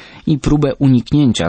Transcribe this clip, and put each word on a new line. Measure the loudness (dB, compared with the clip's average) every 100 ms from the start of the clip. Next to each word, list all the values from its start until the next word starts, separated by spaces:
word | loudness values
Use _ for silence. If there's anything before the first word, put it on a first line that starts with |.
| -20 -12 -4
i | -2
próbę | 0 0 0 0
uniknięcia | 2 2 0 0 0 0